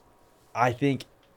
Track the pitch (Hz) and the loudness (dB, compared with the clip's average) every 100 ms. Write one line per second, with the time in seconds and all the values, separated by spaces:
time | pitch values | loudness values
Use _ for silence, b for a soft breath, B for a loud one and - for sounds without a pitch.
0 | _ _ _ _ _ 110 123 117 139 127 | _ _ _ _ _ 0 0 2 -2 -2
1 | - _ _ | -8 _ _